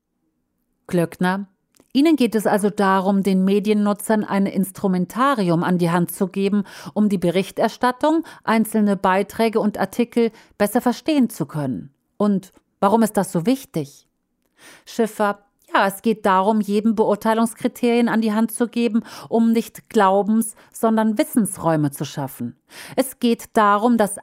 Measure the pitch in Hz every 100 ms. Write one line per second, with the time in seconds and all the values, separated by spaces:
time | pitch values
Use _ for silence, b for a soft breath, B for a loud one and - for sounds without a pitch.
0 | _ _ _ _ _ _ _ _ - 175
1 | 165 - 180 196 196 _ _ _ _ 262
2 | 320 302 233 214 208 202 202 202 196 190
3 | 185 196 190 190 190 202 202 214 208 202
4 | - 214 - 196 196 - 185 - 202 180
5 | 180 214 277 247 175 165 175 180 170 180
6 | 170 - 190 196 196 202 190 B B 208
7 | 208 190 175 175 190 - 214 - 247 247
8 | 302 330 - B - 226 220 220 208 196
9 | 196 190 202 - 226 214 202 - 190 -
10 | 233 240 226 b b - 202 233 247 226
11 | - 294 226 - 151 156 135 92 - _
12 | _ - 208 202 - _ _ - 202 226
13 | 214 202 180 175 175 269 - 170 139 -
14 | _ _ _ _ _ B B B B -
15 | 220 - 208 202 _ _ _ 294 196 -
16 | 226 220 208 190 196 220 202 208 220 214
17 | 196 202 220 220 233 - 247 - 240 233
18 | 233 220 220 214 226 - 240 240 233 220
19 | - B B 226 226 226 - - - 220
20 | 190 196 202 220 220 - b - 226 220
21 | 220 214 311 247 190 - 165 156 147 -
22 | 147 - 135 - 120 - _ B B B
23 | 269 - 240 226 - 226 208 202 240 233
24 | 202 -